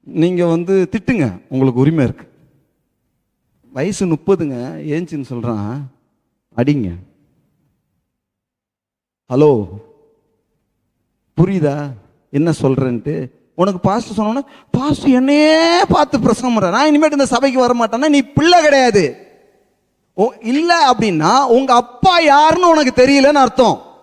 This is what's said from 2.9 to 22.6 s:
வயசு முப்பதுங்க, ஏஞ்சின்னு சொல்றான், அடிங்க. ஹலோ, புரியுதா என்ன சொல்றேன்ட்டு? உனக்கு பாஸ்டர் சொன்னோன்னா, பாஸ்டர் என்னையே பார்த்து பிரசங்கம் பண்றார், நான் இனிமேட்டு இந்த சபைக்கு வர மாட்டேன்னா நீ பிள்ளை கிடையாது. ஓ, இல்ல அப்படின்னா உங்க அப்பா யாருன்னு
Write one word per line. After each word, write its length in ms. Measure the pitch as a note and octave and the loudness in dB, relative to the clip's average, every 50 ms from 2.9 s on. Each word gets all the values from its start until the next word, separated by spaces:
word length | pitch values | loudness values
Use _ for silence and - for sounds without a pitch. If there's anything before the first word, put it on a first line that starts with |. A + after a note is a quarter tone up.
| _ _ _ _ _ _ _ _ _ _ _ _ _ _ _ _ - | _ _ _ _ _ _ _ _ _ _ _ _ _ _ _ _ -10
வயசு 340 | B2+ C#3+ F#3 F#3 - G3+ | -8 -6 -6 -4 -4 -2
முப்பதுங்க, 480 | F3+ E3 D3 - - G3 F3 E3 D3 C3+ A#2+ A#2+ C3+ D#3+ D#3+ D3 | -2 -2 -4 0 -2 -2 -2 -2 -6 -8 -8 -10 -12 -12 -12 -8
ஏஞ்சின்னு 380 | D#3 D3 D#3+ F3+ D#3+ E3 D3 C3+ - | -6 -6 -6 -6 -8 -10 -12 -10 -10
சொல்றான், 520 | C3 A#2+ A2 A#2+ A#2 G#2 G2+ G#2 A#2 C#3+ C#3+ C3 _ _ _ _ _ _ _ _ _ _ _ _ _ | -10 -8 -6 -6 -6 -6 -6 -8 -8 -10 -12 -14 _ _ _ _ _ _ _ _ _ _ _ _ _
அடிங்க. 340 | A2+ A#2+ C#3 D3 C#3+ A2+ F#2 E2+ F2+ F2+ _ _ _ _ _ _ _ _ _ _ _ _ _ _ _ _ _ _ _ _ _ _ _ _ _ _ _ _ _ _ _ _ _ _ _ _ _ _ _ _ _ _ _ _ _ | -4 -2 0 0 -2 -2 -6 -8 -10 -16 _ _ _ _ _ _ _ _ _ _ _ _ _ _ _ _ _ _ _ _ _ _ _ _ _ _ _ _ _ _ _ _ _ _ _ _ _ _ _ _ _ _ _ _ _
ஹலோ, 400 | B2+ B2+ D3 D3+ C#3 A#2 G2+ F2 F#2 G2+ - _ _ _ _ _ _ _ _ _ _ _ _ _ _ _ _ _ _ _ _ _ _ _ _ _ _ _ _ _ _ | 0 2 4 4 2 2 -2 -8 -12 -20 -20 _ _ _ _ _ _ _ _ _ _ _ _ _ _ _ _ _ _ _ _ _ _ _ _ _ _ _ _ _ _
புரியுதா 540 | - E3 F#3+ G3 F#3 D3+ D3 C#3 D3+ D3 C#3+ C3 G#2 _ _ _ _ _ _ | -2 -2 0 0 -2 -2 -2 -4 -4 -8 -10 -14 -16 _ _ _ _ _ _
என்ன 200 | - C#3+ D#3 E3+ | -2 -2 0 0
சொல்றேன்ட்டு? 800 | D#3 - - C3+ C3 B2+ C3 C3 A#2+ A#2 - C#3+ D#3 E3 C#3+ B2+ _ _ _ _ _ | -2 -2 -2 -2 0 0 -2 -4 -4 -6 -6 -6 -8 -8 -8 -12 _ _ _ _ _
உனக்கு 260 | - F3 G3 G3 F3+ | -4 -2 -2 -2 -2
பாஸ்டர் 460 | - F#3+ G3 A#3 A3+ - A3 F#3+ A3 | -4 -2 -2 -2 -6 -6 -6 -6 -4
சொன்னோன்னா, 140 | G#3 A3+ C4+ C#4 - - - _ _ | -4 -4 -6 -8 -10 -18 -20 _ _
பாஸ்டர் 400 | - B3 C4 D4 D#4 - - C#4 | -6 -4 -2 -2 -4 -2 0 2
என்னையே 760 | B3+ B3 C4 C4+ C#4+ D4 D4+ D#4 D#4+ D#4+ E4 E4+ E4+ F4 G4+ - | 2 2 2 2 2 4 4 4 4 4 2 2 2 0 0 0
பார்த்து 320 | - - D4+ - - C4 | 2 0 0 0 -2 -2
பிரசங்கம் 420 | A3+ B3+ A3+ - - B3+ A#3+ A3 G3 | 0 0 -2 -2 -2 -2 -2 0 0
பண்றார், 80 | F3 | 0
நான் 200 | F3 A3+ C#4+ D#4 | 0 0 2 2
இனிமேட்டு 220 | D4 C#4+ D#4 D#4 D4 | 2 2 2 2 2
இந்த 140 | C#4 C#4 | 0 -2
சபைக்கு 340 | - B3 A#3 C4 C#4 B3 B3+ | 0 0 0 0 0 2 2
வர 240 | B3+ A#3+ B3 A#3+ A#3 | 0 0 0 0 -2
மாட்டேன்னா 240 | A3+ A#3 A#3 C#4 D#4 | -2 -2 -2 0 2
நீ 140 | D4 C#4+ C4+ | 2 2 0
பிள்ளை 400 | C#4 - - D4 E4+ F4 F4 D#4+ | 0 -2 -2 0 4 4 4 4
கிடையாது. 640 | D4+ C#4 C4+ C4 A#3+ G3+ G3+ F3 C3+ A#2+ - - - _ _ _ _ _ _ _ _ _ _ _ _ _ _ _ _ _ | 4 4 4 2 2 2 2 0 0 -4 -8 -20 -20 _ _ _ _ _ _ _ _ _ _ _ _ _ _ _ _ _
ஓ, 180 | - G3 B3 - - | -4 -4 -4 -4 -8
இல்ல 520 | - A3 B3 D4 D#4+ E4+ F4 E4+ D#4 C4 B3+ | -8 -4 -4 -2 0 0 0 2 2 0 2
அப்படின்னா 520 | G#3+ A3 A3 F3+ D#3 D3+ E3 A3 C4 C#4+ | 0 0 -2 -2 0 0 2 2 2 2
உங்க 300 | C4 A#3 B3 C4+ C4 A#3+ | 2 2 0 2 2 2
அப்பா 440 | A#3+ A#3+ - - - - F#4+ F4 E4+ | 2 0 -2 -8 0 0 2 2 4
யாருன்னு 520 | E4 D4 C#4 C#4+ D4+ D#4 D#4+ - | 4 4 4 4 4 4 2 2